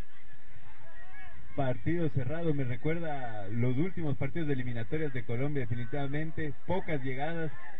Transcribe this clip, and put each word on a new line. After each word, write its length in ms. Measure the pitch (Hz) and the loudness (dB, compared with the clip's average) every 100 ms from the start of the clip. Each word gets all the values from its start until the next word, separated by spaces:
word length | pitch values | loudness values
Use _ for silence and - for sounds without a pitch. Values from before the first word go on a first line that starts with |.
| - - - - - - - - - - - - - - - - | 0 0 0 0 0 0 0 0 0 0 0 0 0 0 0 0
Partido 540 | 135 120 - 170 165 | 0 0 0 2 2
cerrado, 440 | - 127 160 170 | 2 0 0 0
me 100 | 143 | 0
recuerda 840 | 127 120 151 165 165 143 123 110 101 | 0 0 0 0 0 -2 -2 -2 -2
los 280 | 117 123 127 | 0 0 2
últimos 400 | 185 180 156 131 | 0 0 0 0
partidos 340 | 139 170 151 | 0 0 0
de 40 | |
eliminatorias 600 | 135 123 120 110 156 156 | 0 0 -2 0 0 0
de 100 | 127 | 0
Colombia, 380 | 113 120 143 143 | 0 0 0 0
definitivamente, 920 | 113 117 120 143 139 143 160 160 156 131 - | 0 0 0 0 0 0 0 0 0 0 0
pocas 360 | 180 180 151 | 0 0 0
llegadas, 480 | 131 127 147 165 160 - - - | 0 0 0 0 0 0 0 0